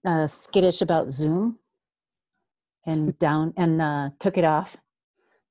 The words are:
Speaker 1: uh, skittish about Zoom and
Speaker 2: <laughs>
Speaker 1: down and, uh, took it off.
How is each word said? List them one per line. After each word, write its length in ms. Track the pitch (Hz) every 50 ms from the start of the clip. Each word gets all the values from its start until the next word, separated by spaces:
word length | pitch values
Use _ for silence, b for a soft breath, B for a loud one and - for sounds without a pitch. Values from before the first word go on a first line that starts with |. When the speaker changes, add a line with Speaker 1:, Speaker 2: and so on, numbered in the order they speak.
| -
Speaker 1:
uh, 220 | 185 170 160 156
skittish 560 | 147 - - - - - 196 180 180 165 -
about 280 | 190 165 175 160 - -
Zoom 480 | 135 131 151 151 160 180 214 233 233 _ _ _ _ _ _ _ _ _ _ _ _ _ _ _ _ _ _ _ _ _ _ _ _ _ _
and 340 | 165 160 156 156 151 151 _
Speaker 2:
<laughs> 0 |
Speaker 1:
down 360 | 175 151 151 156 156 165 -
and, 240 | - 175 165 160 160
uh, 300 | 160 151 147 143 139 139 143 _
took 180 | - 196 190 185
it 60 | 170
off. 320 | 160 156 151 185 - - - _ _ _ _ _ _ _ _ _ _ _ _ _ _